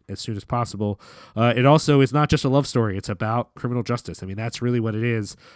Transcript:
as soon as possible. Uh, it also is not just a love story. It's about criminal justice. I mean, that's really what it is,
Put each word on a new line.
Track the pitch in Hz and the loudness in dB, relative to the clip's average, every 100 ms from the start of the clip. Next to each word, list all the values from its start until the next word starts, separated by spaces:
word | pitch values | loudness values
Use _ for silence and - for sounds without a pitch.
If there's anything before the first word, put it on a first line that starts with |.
| - | -10
as | 98 | -12
soon | - 104 | -8 -8
as | |
possible. | - 120 120 101 104 101 - - - | -4 -4 -4 -4 -4 -4 -10 -20 -10
Uh, | - 117 117 | 0 2 4
it | |
also | 131 156 - 143 | 6 6 6 4
is | 135 | 4
not | 147 151 | 2 2
just | 156 | 2
a | 139 | 2
love | 139 139 | 2 2
story. | 127 110 95 | 0 0 -2
It's | - | -6
about | 98 110 117 - | -4 -2 -2 -4
criminal | - 123 120 | -6 -6 -4
justice. | 117 120 - 82 | -2 -4 -6 -12
I | 95 | -10
mean, | 95 | -8
that's | 113 - | -8 -4
really | 123 123 | -2 0
what | 113 | 0
it | 107 | -2
is, | 120 113 101 - - | -2 -2 -4 -10 -20